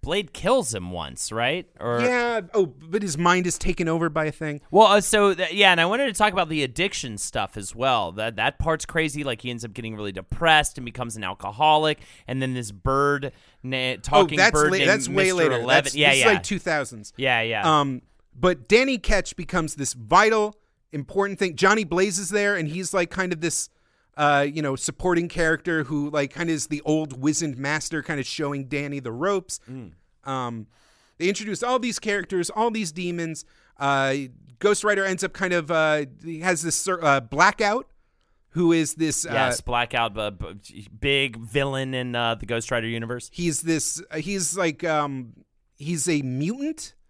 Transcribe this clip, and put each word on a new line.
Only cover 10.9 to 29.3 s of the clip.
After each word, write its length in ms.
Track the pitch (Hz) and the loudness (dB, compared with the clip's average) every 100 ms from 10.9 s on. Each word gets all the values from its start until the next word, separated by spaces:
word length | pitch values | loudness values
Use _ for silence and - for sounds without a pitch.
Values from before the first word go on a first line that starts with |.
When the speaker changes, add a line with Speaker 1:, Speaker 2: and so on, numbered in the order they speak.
| - 120 | -8 -8
Speaker 1:
an 80 | 110 | -6
alcoholic, 760 | 95 98 98 107 156 156 156 151 - - - | -8 -6 -10 2 4 6 4 -2 -8 -20 -8
and 160 | 131 | -4
then 100 | 131 | -4
this 200 | 127 113 | -4 -8
bird, 580 | 101 135 135 143 143 135 - _ _ | -6 -2 2 2 0 -4 -14 _ _
na-, 300 | 131 131 127 | -8 -4 -4
Speaker 2:
Oh, 40 | 127 | -4
Speaker 1:
talking 360 | - - 180 156 | 2 4 6 6
Speaker 2:
that's 120 | 202 | 4
Speaker 1:
bird 220 | 170 151 | 6 4
Speaker 2:
la-, 60 | 190 | 4
Speaker 1:
named 120 | 185 | 4
Speaker 2:
that's 180 | 208 262 | 2 2
way 60 | 190 190 | 2 2
Speaker 1:
Mister 80 | |
Speaker 2:
later. 180 | 185 156 | 4 2
Speaker 1:
Eleven. 160 | 123 120 | 2 4
Speaker 2:
That's, 260 | 135 139 | 4 2
Speaker 1:
Yeah, 160 | 143 147 | 2 4
Speaker 2:
this 80 | 135 | 6
Speaker 1:
yeah. 80 | 127 | 4
Speaker 2:
is, 60 | |
like, 80 | 202 | 4
two 160 | - 196 | 0 -4
thousands. 540 | - 151 135 113 104 - | -2 -2 -4 -10 -18 -4
Speaker 1:
Yeah, 240 | 131 120 | 0 0
yeah. 380 | 113 110 101 156 | 0 0 2 2
Speaker 2:
Um, 220 | 143 123 _ _ _ 127 | 2 -2 _ _ _ 0
but 300 | 180 175 123 | 0 0 4
Danny 320 | 214 269 254 | 4 4 -2
Ketch 380 | - 208 180 - | 2 2 0 -10
becomes 400 | 165 185 160 - | -4 -2 -2 -4
this 160 | 139 | -6
vital, 640 | 127 107 151 220 220 208 - _ _ _ | -6 4 6 6 4 0 -6 _ _ _
important 480 | 147 135 196 202 196 | -10 -4 -2 -2 0
thing. 160 | 190 | -4
Johnny 300 | 147 190 214 | 4 4 4
Blaze 340 | 185 170 196 180 | 2 2 2 0
is 120 | 185 | -2
there, 260 | 208 202 202 | 0 0 0
and 100 | 156 | -2
he's, 260 | 165 185 | -4 -4
like, 160 | 196 175 | -2 -2
kind 220 | 185 185 | -2 -4
of 80 | 165 | -2
this 280 | 165 - - _ _ _ _ - | -2 -4 -6 _ _ _ _ 0
uh, 300 | 147 143 143 | 2 4 2
you 80 | 151 | -2
know, 140 | 151 135 | -4 -2
supporting 520 | - - 185 175 170 | -6 -2 0 2 0
character 560 | 175 160 160 - 160 | -2 0 0 0 -2
who, 260 | 139 151 143 | -2 -4 -2
like, 240 | 147 143 | -2 -4
kinda 180 | - 170 | -4 -4
is 140 | 160 - | -2 -4
the 160 | 147 | -6
old 380 | 147 156 156 127 | 0 -2 -2 -2
wizened 360 | 139 147 165 127 | -2 0 -4 -4
master 460 | 139 151 - 160 | -4 -4 -4 -6
kinda 200 | 143 147 | -4 -6
showing 440 | 131 - 147 143 131 | -6 -4 -4 -4 -6
Danny 340 | 143 143 143 | -6 -6 -8
the 120 | 123 | -8
ropes. 460 | 117 180 | -4 -2